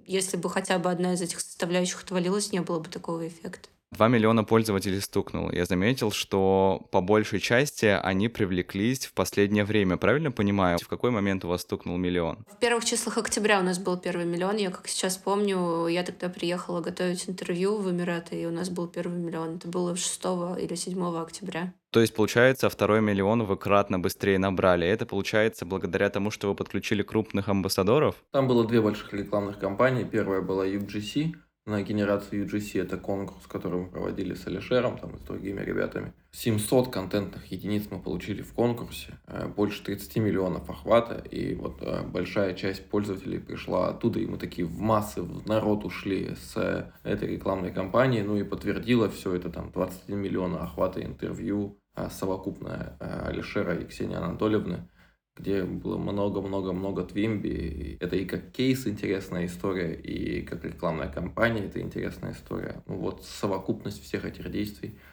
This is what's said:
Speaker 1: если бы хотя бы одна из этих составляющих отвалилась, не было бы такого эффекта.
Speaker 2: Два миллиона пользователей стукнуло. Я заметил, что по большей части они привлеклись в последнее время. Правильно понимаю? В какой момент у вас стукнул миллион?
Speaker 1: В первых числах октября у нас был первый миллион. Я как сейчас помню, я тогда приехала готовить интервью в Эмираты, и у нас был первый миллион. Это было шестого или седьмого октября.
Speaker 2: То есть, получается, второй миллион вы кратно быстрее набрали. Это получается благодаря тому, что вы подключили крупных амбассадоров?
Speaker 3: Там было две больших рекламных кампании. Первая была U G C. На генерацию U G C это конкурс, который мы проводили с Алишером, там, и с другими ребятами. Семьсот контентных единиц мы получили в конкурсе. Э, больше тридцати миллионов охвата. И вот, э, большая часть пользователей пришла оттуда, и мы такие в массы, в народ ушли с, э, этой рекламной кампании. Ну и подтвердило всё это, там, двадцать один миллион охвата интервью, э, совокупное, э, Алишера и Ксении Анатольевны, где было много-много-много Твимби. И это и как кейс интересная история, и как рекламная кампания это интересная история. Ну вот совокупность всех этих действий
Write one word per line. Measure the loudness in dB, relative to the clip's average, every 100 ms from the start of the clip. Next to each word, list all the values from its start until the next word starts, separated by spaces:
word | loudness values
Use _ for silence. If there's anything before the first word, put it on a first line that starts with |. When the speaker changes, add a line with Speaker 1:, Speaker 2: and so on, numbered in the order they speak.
Speaker 1:
если | -2 -2 0 -2
бы | -2
хотя | -2 0 2
бы | 2
одна | 2 2
из | 0
этих | -2 -4
составляющих | -6 -4 0 2 0 -2
отвалилась, | -2 0 2 0 0
не | -2
было | 0 -2
бы | -4
такого | -10 -6 -6 -6
эффекта. | -10 -14 -14 -20 _ -6
Speaker 2:
Два | 4 6
миллиона | 8 6 6
пользователей | 6 4 6 2 2 -2
стукнуло. | 0 -2 -2 -2 -2
Я | 0
заметил, | 2 2 2 2 0
что | -2 0 4 6 6 6 2 2
по | 2
большей | 6 4 4 0
части | 2 4 2 4 4
они | 4 4 2 2
привлеклись | 2 0 2 0 0 0 0 -4
в |
последнее | -2 0 4 4 4
время. | 4 4 4 4
Правильно | 4 4 2
понимаю? | 0 2 4 4 2
В | 0
какой | 0 2
момент | 2 2 0
у | 0
вас | -2
стукнул | -2 -6 -4 0
миллион? | 2 2 0 -4 -10
Speaker 1:
В | -2
первых | 2 2
числах | 0 -2 -2 -2
октября | -2 0 4 4
у |
нас | 4 0
был | -2 -2
первый | -2 -2 -2
миллион. | 0 0 0
Я | -2
как | -4 -6
сейчас | -2 -2 -2
помню, | 0 2 2 2 2 0 2
я | 0
тогда | -2 -4 -6
приехала | -4 -2 -2 -4 -4
готовить | -4 -2 -2 -2 -4
интервью | -6 -4 0 2 2
в | 0
Эмираты, | 0 0 -2 -4 -6
и |
у | -4
нас | -4 -4
был | -4 -4
первый | -4 -4 -4
миллион. | -4 -4 -4 -6
Это | -4
было | -2 -2
шестого | -2 -4 -4 -2 -2 -2 -4
или | -4
седьмого | -4 -4 -2 -2 -2
октября. | -6 -8 -8 -6 -6 -10 _
Speaker 2:
То | 4
есть, | 4
получается, | 4 4 6 6 6 2
второй | 4 4 6
миллион | 4 4 4 4
вы | 2 0
кратно | 6 6 6 2
быстрее | 0 2 4 4
набрали. | 4 4 6 6 4
Это | 2 0
получается | -2 2 4 4 0
благодаря | -4 -2 0 2 2
тому, | 2 -2
что | -2 -2
вы | -2
подключили | -2 -4 0 0
крупных | 2 0 0 0 2
амбассадоров? | 2 2 2 6 6 4 0 _
Speaker 3:
Там | 2 4
было | 4 6
две | 4
больших | 4 0 -6
рекламных | -8 -2 -2 -2 -4
кампании. | -4 2 2 2
Первая | 0 0 0 0
была | 0 0 0
U | -2
G | -4 -6
C. | -4 -2 -2 -4 _ _ -4
На | -2
генерацию | 0 0 2 2 0 -4
U | -2
G | -4
C | -2 -2
это | -2 -4
конкурс, | -4 -4 -4 -10 -10
который | -8 -4 -4
мы | -4
проводили | -6 -6 -4 -4
с | -6 -6
Алишером, | -6 0 2 2 -4
там, | -10 -12
и |
с |
другими | -10 -8 -6 -6
ребятами. | -4 -2 -2 -4 -8 -12 _
Семьсот | -4 0 2 4 4 2
контентных | -2 -2 -2 -2 -8 -10
единиц | -6 -2 -2 -2
мы | -8
получили | -6 -6 -4 -8
в | -6
конкурсе. | 2 2 2 -6 -10 -12 -16 -12
Э, | -8 -6
больше | 0 0 0
тридцати | -6 -8 -4 0
миллионов | 2 2 0 -2 -6
охвата. | -6 4 4 4 -6 -8
И | -6 -4 -4
вот, | -6 -8
э, | -4 -4
большая | -2 -4 -2 0 0
часть | -2 -4 -6
пользователей | -2 -2 -2 -4 -6 -6
пришла | -6 -8 -2 0 0
оттуда, | 2 0 0
и | -2
мы | -4
такие | -6 -4
в | -4 0
массы, | 2 2 2 -6
в | -6 -6 0
народ | 2 4 0
ушли | -2 -6 -4 -2 -2 -8
с, | -8 -4
э, | -2 -2 -4 -8
этой | -4 -2 -2
рекламной | -4 -2 -2 -2
кампании. | -4 2 4 4 4
Ну | 2 0
и |
подтвердило | 0 -4 -2 -2 2 4 4
всё | 0 -4
это, | -2 -4
там, | -8 -6
двадцать | -2 -4 -4
один | -8 -4
миллион | -2 -2 -2
охвата | -2 -4 0 0 0
интервью, | -8 -6 -6 -4 -2 -2 -4 -8 _ -8
э, | -8 -4
совокупное, | -4 -2 -4 -6 -8 -8 -8 -8
э, | -8 -6 -4
Алишера | -4 -4 -2 0
и | -2 -4
Ксении | -6 -4
Анатольевны, | -4 -4 0 2 2 0 -6 -8 _ _ _ _ -8
где | -2 0
было | 0 -4 -4 -2
много-много-много | -2 0 0 0 -2 -2 -2 -2 -2 -2
Твимби. | -2 0 0 0 -2
И | -2 -4 -6 -8 -6
это | -2 -2
и |
как | -2 -6 -6
кейс | 0 2 2 0
интересная | -2 -2 -2 -2 -4 -4
история, | -2 -2 0 -2
и | -4 -6 -4 -4 -4
как | -6 -8
рекламная | -8 -4 -2 -2 -4
кампания | -4 -4 0 2 0 -4
это | -6
интересная | -6 -6 -6 -6 -10
история. | -10 -8 -6 -6 -10 -8
Ну | -6
вот | -6 -8
совокупность | -12 -4 -2 -2 -2 -4 -6 -10
всех | -8 -6
этих | -6 -10 -6
действий | -4 -4 -6 -12 -14 -20